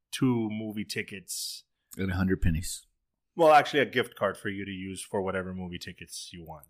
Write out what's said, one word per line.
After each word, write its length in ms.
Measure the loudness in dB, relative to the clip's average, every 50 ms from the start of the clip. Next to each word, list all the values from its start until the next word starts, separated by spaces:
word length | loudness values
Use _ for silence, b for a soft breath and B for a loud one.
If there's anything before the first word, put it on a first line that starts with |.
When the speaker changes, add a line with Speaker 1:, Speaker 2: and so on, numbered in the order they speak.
| _ _
Speaker 1:
two 360 | -2 0 2 2 4 2 0 -2
movie 340 | -4 -4 -6 -6 -6 -6 -6
tickets. 800 | -6 -6 -8 -8 -8 -10 -14 -12 -10 -10 -10 -10 -10 -12 -14 -18 _ _ _ _ _ -8
Speaker 2:
And 140 | -6 -4 -2
a 20 | 0
hundred 260 | 2 2 2 2 4
pennies. 440 | 4 4 2 2 -2 -6 -8 -10 -14 _ _ _ _ _ _ _ _ _ 2
Speaker 1:
Well, 160 | 4 8 8
actually, 280 | 8 8 6 4 2 2
a 60 | 2
gift 300 | 2 2 0 -2 -2 -2
card 220 | 0 0 0 0
for 120 | -2 -6 -6
you 140 | -6 -6 -6
to 80 | -8
use 300 | -8 -8 -8 -8 -8 -10
for 200 | -8 -4 -2 -2 -2
whatever 300 | 0 -2 -2 -4 -6 -8
movie 240 | -8 -8 -8 -10 -10
tickets 500 | -12 -14 -16 -16 -18 -16 -16 -16 -14 -14
you 120 | -16 -16 -16
want. 220 | -16 -16 -18 -18